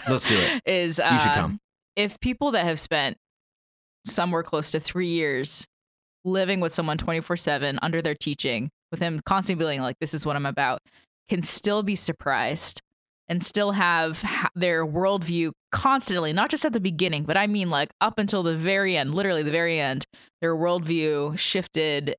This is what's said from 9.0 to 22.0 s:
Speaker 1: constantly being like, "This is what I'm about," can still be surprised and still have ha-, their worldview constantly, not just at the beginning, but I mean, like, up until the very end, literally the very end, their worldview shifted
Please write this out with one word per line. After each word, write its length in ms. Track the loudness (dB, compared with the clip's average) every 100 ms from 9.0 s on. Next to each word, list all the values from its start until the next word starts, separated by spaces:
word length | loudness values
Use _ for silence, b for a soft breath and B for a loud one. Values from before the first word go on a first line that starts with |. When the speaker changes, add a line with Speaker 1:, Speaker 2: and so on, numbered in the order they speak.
| -2 -2 0
Speaker 1:
constantly 400 | 0 2 0 0
being 160 | 0
like, 160 | -4 -4
"This 140 | -4
is 120 | -2 -2
what 100 | -2
I'm 100 | -2
about," 360 | 0 0 -2 _ b b _ -4
can 120 | -2
still 400 | 0 0 0 0
be 120 | 0 0
surprised 880 | -2 -2 -2 0 0 -2 -4 -6 _ _ _ _ -6
and 160 | -2 -2
still 260 | 0 0
have 480 | 2 2 2 0 -2
ha-, 260 | -4 -2 -2 0
their 300 | 0 2 0
worldview 640 | 0 0 0 0 -2 -2 -4 -6
constantly, 600 | 0 2 2 2 0 0
not 160 | 2 2
just 160 | 2 0
at 80 |
the 60 | 0
beginning, 440 | 0 0 0 0
but 140 | 0 2
I 80 | 2
mean, 240 | 0 0
like, 220 | 0 0 0
up 160 | 0 0
until 240 | 0 2
the 140 | 0 0
very 420 | 2 2 2 0
end, 160 | 0
literally 300 | 0 0 0
the 80 | 0
very 280 | 0 0 0
end, 260 | 0 -2 -6 B B -4
their 140 | -2 0
worldview 800 | 0 0 0 0 2 0 -2 -2
shifted 800 | 0 -2 -2 -2 0 0